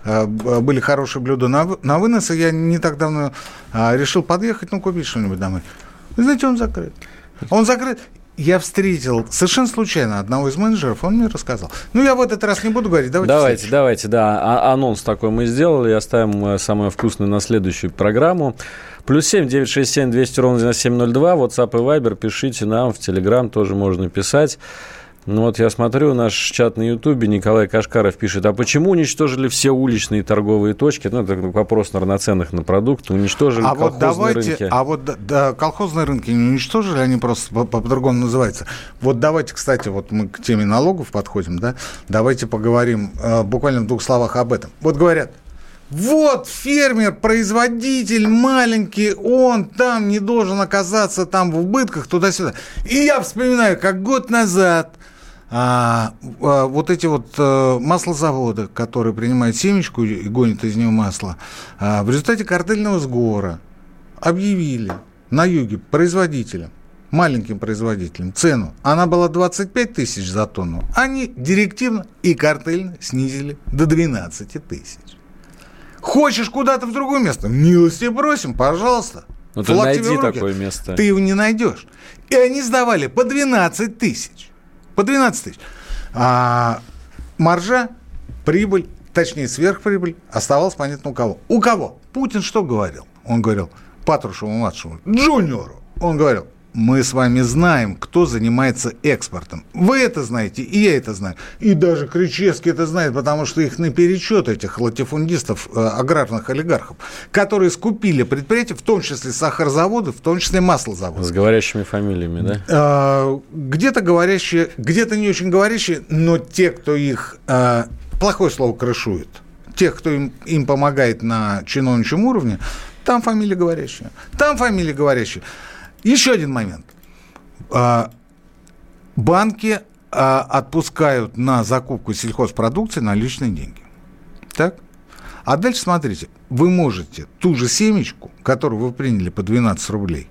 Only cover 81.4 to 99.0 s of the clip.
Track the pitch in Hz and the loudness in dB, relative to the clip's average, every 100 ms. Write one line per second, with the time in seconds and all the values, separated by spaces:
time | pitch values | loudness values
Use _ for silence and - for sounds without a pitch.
81.4 | 214 220 226 - - - - - - 262 | 0 2 -2 -2 -14 -20 -20 -20 0 4
82.4 | 247 269 254 254 240 208 135 - 247 277 | 4 2 -2 0 2 0 0 0 0 2
83.4 | 277 247 175 - 220 220 220 120 - - | 2 2 2 0 -6 -2 -2 -2 -10 -16
84.4 | - - - - - - 208 277 254 147 | -20 -20 -20 -20 -10 -4 0 2 2 0
85.4 | - - - - - - - - 123 123 | -10 -16 -20 -20 -10 -10 -8 0 2 4
86.4 | 123 120 117 117 - - - - - - | 2 2 0 -2 -8 -20 -20 -20 -20 0
87.4 | 165 175 180 254 233 - - - - - | 2 2 2 0 -2 -8 -18 -16 -16 -6
88.4 | - 165 208 190 165 - - - 170 156 | 0 0 2 0 -2 -14 -6 -2 -2 -2
89.4 | 127 131 170 190 - 196 175 165 - - | -6 0 0 0 -2 -2 -2 -8 -8 -6
90.4 | - 143 185 - 139 143 143 123 120 95 | 0 2 2 -2 -8 -6 -10 -4 -4 -4
91.4 | - 226 247 220 123 - - 254 269 208 | 0 2 4 2 -2 -12 -12 -6 -4 -4
92.4 | 180 220 170 113 95 71 - _ - 117 | -2 -2 0 -2 -2 -6 -20 _ -4 0
93.4 | 110 104 87 - - - - 147 107 92 | 2 0 -2 -10 -20 -8 0 0 -2 -10
94.4 | 107 107 113 87 82 82 170 226 294 285 | -6 -4 -4 -6 -14 -14 -2 2 4 4
95.4 | 170 120 - - - - - 156 151 110 | 0 -4 -10 -16 -16 -4 -2 2 2 2
96.4 | - - _ - 110 131 123 127 127 123 | -4 -20 _ 0 2 4 2 0 2 2
97.4 | 123 131 175 151 110 90 - 175 170 120 | 2 2 4 4 0 -4 -2 0 2 2
98.4 | 113 120 131 123 120 - | 0 2 2 0 -6 -4